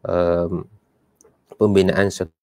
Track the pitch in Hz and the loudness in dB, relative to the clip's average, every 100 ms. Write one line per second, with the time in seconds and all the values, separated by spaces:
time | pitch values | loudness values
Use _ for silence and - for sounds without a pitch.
0 | - 87 87 87 85 85 - _ _ _ | -2 0 0 0 -2 -6 -10 _ _ _
1 | _ _ - _ _ - 107 98 95 95 | _ _ -20 _ _ 0 2 2 2 2
2 | 98 - 87 _ | -2 -2 -10 _